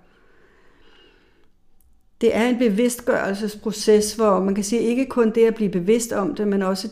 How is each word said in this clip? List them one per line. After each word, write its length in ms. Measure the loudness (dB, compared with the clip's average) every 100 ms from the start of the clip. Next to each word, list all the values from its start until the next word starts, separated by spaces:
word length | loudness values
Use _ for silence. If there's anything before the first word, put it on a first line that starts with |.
| _ _ _ _ _ _ _ _ -20 -20 _ _ _ _ _ _ _ -20 _ _ _ _
Det 160 | 0 2
er 120 | 0
en 100 | 2
bevidstgørelsesproces, 1600 | 0 2 0 -2 -2 -2 -2 -4 -6 -8 -8 -4 2 4 2
hvor 260 | 0 2 2
man 140 | 0
kan 100 | -2
sige, 160 | -2 0
ikke 260 | 0 0 -2
kun 240 | 0 0
det 160 | 4 2
at 80 |
blive 160 | 2 -2
bevidst 420 | -2 0 0 0
om 220 | -4 -4
det, 140 | -4 -2
men 140 | 0
også 260 | -2 -4 -6